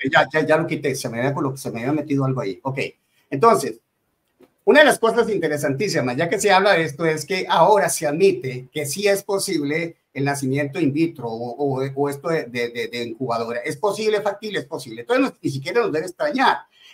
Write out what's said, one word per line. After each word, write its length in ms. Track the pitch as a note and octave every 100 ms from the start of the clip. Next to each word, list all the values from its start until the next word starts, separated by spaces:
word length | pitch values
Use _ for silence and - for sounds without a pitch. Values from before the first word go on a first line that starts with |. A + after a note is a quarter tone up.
| C3+
ya, 160 | D#3+ D3+
ya, 160 | D#3 C#3+
ya 100 | D#3
lo 100 | E3
quité, 260 | D3 C#3 C3
se 140 | B2
me 100 | A2+
había 140 | C3
colo-, 240 | C#3 C#3 C3+
se 140 | B2
me 80 | A2+
había 140 | B2
metido 320 | D#3 D3 C#3 C3+
algo 160 | B2+
ahí. 180 | - -
Ok, 180 | C3+ C3+ F#2 - _ _ _
entonces, 500 | C#3 A3+ A3 B2 - _ _ _ _ _ _ _ _ -
una 160 | C4+
de 40 | D4
las 140 | -
cosas 280 | A3 A3 A3
interesantísimas, 840 | F#3+ D#3 D3 C#3+ C3+ G#3 D#3+ B2+ B2
ya 140 | E3
que 100 | G3+
se 120 | G3
habla 220 | F#3 G3+
de 100 | F3
esto, 200 | D#3+ C3+ E3
es 200 | D#3 D3+
que 220 | F#3+ F3+
ahora 400 | E3+ E3+ G#3 E3+
se 160 | - D3
admite 640 | D#3 G3 - C3 B2+ C3+
que 140 | D#3 C#3
sí 220 | G3 G3+
es 160 | G3
posible 760 | - G3 G3 E3 C#3+ D#3+ E3 - _
el 120 | C3+ C#3
nacimiento 540 | C3+ C3 C#3 C#3+ F3
in 140 | D3
vitro 340 | C#3+ E3 - A#2
o, 520 | A2+ A#2+ A#2+ C#3+ C3
o, 20 | C3+ C3+
o 140 | C#3+
esto 200 | C#3 E3+
de, 140 | E3
de, 260 | A#2+ A#2+ A#2+
de, 180 | A#2+ A2+
de 160 | A#2+
incubadora. 580 | A#2 - B2+ A#2 A#2 A#2+
Es 160 | D3+ C#3
posible, 400 | G#3 G3 G#3+ G#3
es 60 |
factible, 360 | G3+ G3 G#3+ E3+
es 60 | C3+
posible. 360 | D3+ A#2 A2+
Entonces, 240 | A#2+ B3+ C4+
no, 100 | -
ni 80 | D3+
siquiera 320 | C3+ D3 A#3
nos 100 | G#3
debe 140 | D3+ F3+
extrañar. 520 | - D3+ B3+ B3+ - - _ -